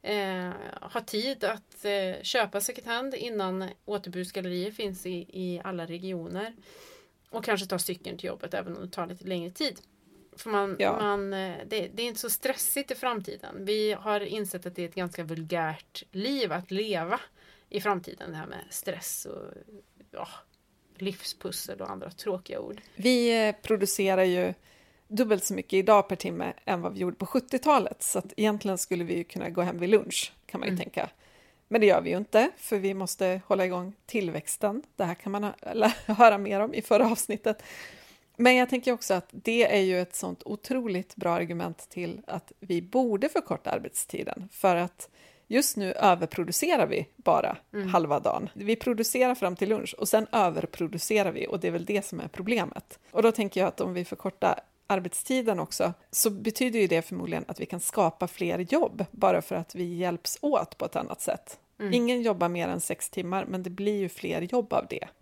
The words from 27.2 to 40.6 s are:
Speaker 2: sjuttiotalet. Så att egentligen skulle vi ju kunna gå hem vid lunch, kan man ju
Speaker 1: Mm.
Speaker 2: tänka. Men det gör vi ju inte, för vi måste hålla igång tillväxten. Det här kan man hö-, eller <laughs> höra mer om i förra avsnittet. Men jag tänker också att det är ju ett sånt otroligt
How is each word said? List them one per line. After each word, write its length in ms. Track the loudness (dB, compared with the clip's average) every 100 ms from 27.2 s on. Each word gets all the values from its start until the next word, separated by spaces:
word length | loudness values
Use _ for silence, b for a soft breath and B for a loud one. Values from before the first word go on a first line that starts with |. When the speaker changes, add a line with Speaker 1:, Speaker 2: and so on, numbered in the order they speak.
| -2
Speaker 2:
sjuttiotalet. 800 | -2 0 0 4 4 4 -4
Så 160 | -4 -2
att 140 | -4 0
egentligen 400 | 2 2 -2 -4
skulle 260 | -2 -2
vi 120 | -2 -4
ju 80 |
kunna 260 | -4 -8 -4
gå 120 | -2
hem 180 | -2 0
vid 100 | 4
lunch, 440 | 4 4 -4 -4 -10 -10
kan 140 | -6
man 80 | -2
ju 40 |
Speaker 1:
Mm. 60 | -2
Speaker 2:
tänka. 260 | -2 -4 -6 _ b b b b _
Men 140 | 6
det 60 | 8
gör 140 | 8
vi 80 | 4
ju 80 | -2
inte, 320 | 4 4 4 0
för 200 | -4 0
vi 160 | 0
måste 480 | -2 -4 -2 0 0 0
hålla 180 | 2 2
igång 280 | 0 -6 -12 -4
tillväxten. 800 | -2 -2 -4 -6 -2 -2 -2 -10 -4
Det 80 |
här 120 | -4 -2
kan 160 | -4
man 120 | -4
hö-, 80 | -4 -6
eller 320 | -6 2 2 2
<laughs> 60 | -2
höra 240 | 10 10 10
mer 220 | 0 0
om 140 | 0
i 80 | -2
förra 300 | 4 6 6
avsnittet. 520 | 2 -2 0 0 -2 B B B B B B _ 4
Men 180 | 8 8
jag 140 | 6
tänker 220 | 2 0
också 200 | -2 0
att 140 | 0 0
det 440 | -6 0 4 6 6
är 40 |
ju 200 | 4 2
ett 140 | 0 -4
sånt 260 | -6 -8 -8
otroligt 680 | -10